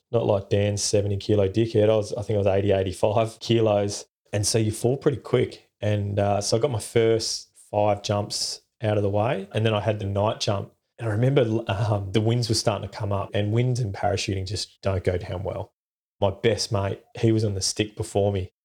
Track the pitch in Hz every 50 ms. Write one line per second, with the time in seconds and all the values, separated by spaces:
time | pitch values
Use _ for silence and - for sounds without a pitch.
0 | _ _ - 117 - 113 104 98 98 - 101 101 101 104 104 101 - - - 104
1 | 104 101 101 98 - - 107 101 98 95 98 110 117 113 - 113 107 104 110 107
2 | 104 - - - 101 - 110 101 98 101 95 101 98 98 95 98 95 95 90 -
3 | - 110 104 113 113 110 - - - - 117 117 110 110 104 104 101 101 101 -
4 | - _ _ _ _ _ - 104 104 - - 113 113 110 107 - - 117 131 135
5 | - 156 135 101 - - - 123 123 - - - _ _ _ _ - 107 104 104
6 | 101 101 101 104 101 101 101 101 101 - - 110 127 147 120 104 - - - 120
7 | 113 113 113 110 110 - - - - _ _ - - _ - 104 104 104 101 101
8 | - - 104 101 - - - - - - - - _ _ _ _ - 107 107 104
9 | 101 98 98 104 104 123 151 196 196 - - 113 110 113 110 104 98 113 107 104
10 | 107 101 98 101 101 110 117 - - - 104 98 104 - _ _ _ _ _ -
11 | 120 113 101 107 123 131 139 139 123 110 110 117 - - 98 95 117 107 113 101
12 | 98 95 98 113 107 113 117 123 117 - 110 - - 120 104 98 104 104 - -
13 | - 101 101 95 95 - - 104 104 104 107 117 123 127 123 117 127 101 98 -
14 | - 95 95 98 - - 98 95 95 90 104 - - - _ _ - 98 98 92
15 | - 98 90 87 107 - 95 90 95 - - - 101 - _ _ _ _ _ _
16 | _ _ _ _ 101 98 95 - - 117 107 - - - 107 98 98 98 104 -
17 | _ _ _ - - 113 113 110 113 104 98 95 - - - - 107 104 - -
18 | 107 - - 101 98 104 101 95 92 - _ _